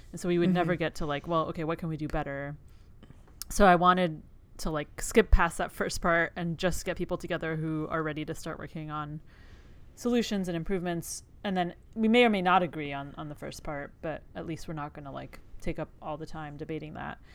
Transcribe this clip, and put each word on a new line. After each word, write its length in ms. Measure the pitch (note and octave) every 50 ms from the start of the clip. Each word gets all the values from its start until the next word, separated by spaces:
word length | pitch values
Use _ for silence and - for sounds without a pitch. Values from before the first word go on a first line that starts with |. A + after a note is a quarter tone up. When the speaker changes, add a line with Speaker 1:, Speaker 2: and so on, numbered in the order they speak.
| - -
Speaker 1:
And 80 | - E3+
so 80 | - F3+
we 100 | F3 F3
would 160 | F3 F#3 F#3
never 200 | F3 F3 E3 F3+
Speaker 2:
Mm-hmm. 60 | D#3
Speaker 1:
get 160 | E3 D#3 -
to, 100 | - E3
like, 200 | D3+ C#3+ C#3+ - E3
well, 180 | E3+ E3 D#3 -
okay, 160 | E3+ - D#3+
what 140 | D3+ E3 E3
can 100 | - E3
we 80 | D#3+
do 120 | D3 D#3 D3
better? 460 | - D#3+ D3 C#3+ C#3 C#3 C#3+ C#3+ D3 - - - - - - - - - - - - - - - - - - -
So 160 | - - G3+
I 100 | F#3+ F3
wanted 460 | E3+ F3 F3+ F3+ F#3 F#3 F3 D#3 D3+ - - - - - - - -
to, 120 | - G3
like, 320 | D#3 D3+ D3+ - - -
skip 300 | - - - A#3 G#3 -
past 260 | - - F3+ E3+ - -
that 120 | F#3 -
first 300 | - - G3+ F#3 - -
part 320 | - F#3 E3+ E3+ E3 E3 -
and 220 | - F3 E3+ E3 D3
just 260 | - F3+ E3 - -
get 140 | - F3 -
people 200 | F3+ E3 F3+ E3
together 380 | - E3+ F3 E3 E3 D#3+ D#3+
who 320 | D#3+ D#3 D#3+ D#3 D#3 D#3 -
are 140 | - E3 D#3
ready 220 | D#3 D3+ D3+ D3+
to 100 | D#3 D#3+
start 240 | - - E3 D#3 -
working 320 | D#3+ D3 - E3 D#3 D3+
on 300 | D3+ D3+ D3+ D3 D3+ D#3 - - - - - - - - - - - - - - -
solutions 540 | - - A#3+ A#3+ A#3+ G#3+ - G#3+ G3 F#3+ E3+
and 80 | F3 E3
improvements. 640 | D#3+ - G3+ F#3 E3+ F3+ E3+ E3+ E3 - - - - - - - -
And 100 | G#3 F#3+
then 200 | F#3 F3 F3 - - - - -
we 140 | A3+ A3 A3
may 160 | A3 B3 B3
or 40 | A#3
may 120 | G#3 G3
not 200 | F3+ F#3 F3+ F#3+
agree 300 | F3+ E3 D#3 D#3+ D3+ C#3+
on, 220 | C#3+ C#3 C#3 C#3+ C3+ -
on 120 | D#3 D3+
the 60 | D3
first 280 | - - C#3+ - - -
part, 300 | - D#3 C#3 C#3+ - - -
but 220 | - E3 D3 - - - -
at 100 | F#3 E3+
least 220 | - D#3+ - - -
we're 60 | E3
not 180 | D#3 C#3+ D3+ -
gonna, 200 | - D3 C#3 C3+
like, 260 | C3+ C3+ C#3 - - - - - -
take 180 | - - D#3+ -
up 80 | D#3+ - - -
all 160 | - D#3+ D3+ D3
the 80 | D#3+
time 320 | D#3 - D#3+ D#3 D3 D3 C#3+
debating 380 | D#3+ - D#3+ D3+ - D3+ D#3
that. 240 | - C#3 D3 - - - - -